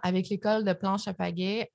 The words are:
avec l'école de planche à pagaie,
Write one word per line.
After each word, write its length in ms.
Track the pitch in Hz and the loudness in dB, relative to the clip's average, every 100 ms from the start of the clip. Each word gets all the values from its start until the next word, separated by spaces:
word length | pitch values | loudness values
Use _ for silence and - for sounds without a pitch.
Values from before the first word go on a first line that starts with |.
avec 280 | 180 185 185 | 2 2 0
l'école 340 | 202 208 220 | 0 2 2
de 80 | 202 | 2
planche 360 | 175 196 202 202 | 0 0 -2 -2
à 40 | |
pagaie, 560 | 180 175 175 190 220 - | -4 -4 -2 -2 -2 -4